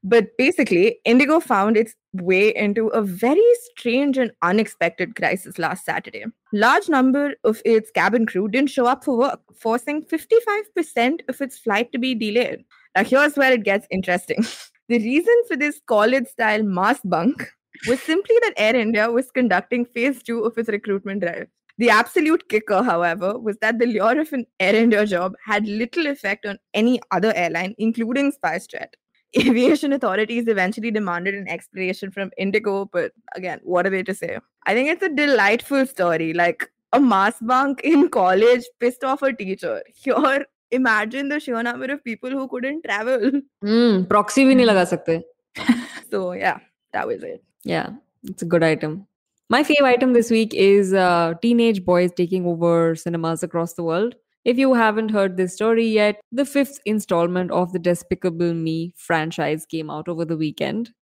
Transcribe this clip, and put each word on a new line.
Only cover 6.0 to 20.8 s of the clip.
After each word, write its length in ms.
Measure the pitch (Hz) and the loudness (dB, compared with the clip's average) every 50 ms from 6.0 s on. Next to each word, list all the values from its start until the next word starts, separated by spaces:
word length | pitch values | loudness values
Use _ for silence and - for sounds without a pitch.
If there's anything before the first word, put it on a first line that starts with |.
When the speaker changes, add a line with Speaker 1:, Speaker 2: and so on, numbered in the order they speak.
| - - - 107 101 226 - _ _ _ - | -8 -10 -16 -14 -14 -14 -16 _ _ _ -2
Speaker 1:
Large 360 | 208 214 233 277 370 415 - | 0 2 4 4 2 2 2
number 460 | 311 269 254 262 254 285 285 285 269 - _ | 2 2 4 4 2 2 0 -2 -4 -2 _
of 180 | - 220 - - | -2 -2 0 0
its 260 | - 233 220 220 - | 2 2 2 2 0
cabin 360 | _ - 170 190 208 247 226 | _ 0 0 2 2 2 0
crew 220 | 220 - 180 202 220 | 0 -2 -2 -4 -2
didn't 220 | 196 254 277 277 | 0 0 0 0
show 160 | - - 247 | 0 0 0
up 160 | 240 262 277 - | 0 0 0 -2
for 160 | - 269 233 | -2 0 0
work, 220 | 247 277 - - _ _ _ | 0 0 -2 -6 _ _ _
forcing 460 | _ - 226 226 285 - - 294 311 311 | _ -4 -2 -2 -2 -2 -4 -6 -6 -6
fifty-five 680 | _ - 320 - _ - 466 466 - 403 415 415 - _ | _ -6 -6 -2 _ 2 2 2 2 -4 -4 -4 -6 _
percent 460 | - 339 - - 247 233 247 302 330 - - | -6 -6 -4 -2 0 0 0 0 -2 -6 -10
of 120 | 262 - | -8 -8
its 180 | 277 254 - - | -8 -10 -10 -8
flight 320 | - 233 202 208 240 233 | -4 -2 0 0 -2 -2
to 80 | - 262 | -4 -4
be 160 | 233 262 254 | -4 -4 -4
delayed. 500 | 220 220 214 208 233 226 - - - - _ _ _ _ _ _ | -4 -4 -2 0 0 0 -2 -4 -10 -14 _ _ _ _ _ _
Now, 80 | 185 196 | 0 0
here's 340 | - 247 269 285 294 285 | 2 4 4 4 2 2
where 160 | 277 277 262 262 | 2 4 4 4
it 120 | 240 202 | 2 2
gets 240 | 202 196 202 - _ | 0 -2 -2 -2 _
interesting. 540 | - 190 185 - 180 180 - - - - 226 - | -6 -6 -2 -2 -2 -2 -2 -4 -2 -2 -2 -4
<laughs> 40 | - - - - _ _ _ _ | -4 -16 -18 -20 _ _ _ _
The 100 | 233 240 | 0 0
reason 360 | 214 220 254 294 339 453 466 480 466 - | 0 2 0 0 2 4 4 4 4 2
for 80 | 359 | -2
this 240 | 269 294 294 294 - _ | -2 -2 -4 -4 -6 _
college-style 800 | - 240 208 214 233 254 277 240 - - - 233 214 214 214 220 | 0 2 2 4 4 2 0 -2 -4 -6 -4 -2 0 0 0 0
mass 340 | 202 190 180 185 208 262 - - | -2 0 0 2 0 0 0 -2
bunk 460 | 196 175 165 170 226 302 - - - - _ _ _ _ - - - | -4 -2 0 0 0 -2 -2 -8 -16 -16 _ _ _ _ -12 -2 -2
was 120 | 240 262 | -2 -2
simply 360 | - - 320 349 392 - 466 466 480 | 0 -2 -2 -2 0 2 2 4 4
that 120 | 440 - | 2 0
Air 200 | - 214 214 233 | 0 0 2 2
India 340 | 254 226 214 233 208 214 233 | 2 0 0 0 0 0 2
was 200 | 233 233 269 - | 0 -2 -2 -2
conducting 540 | _ 262 247 233 190 180 - _ - 247 240 | _ 0 0 2 2 0 0 _ -4 -4 -4
phase 380 | 240 _ 240 233 277 269 233 - | -4 _ -2 -2 -2 -2 -4 -6
two 220 | - 233 233 214 | -6 -6 -2 -2
of 120 | 226 233 233 | -4 -4 -4
its 100 | 226 226 | -4 -4
recruitment 540 | 208 202 | -4 -6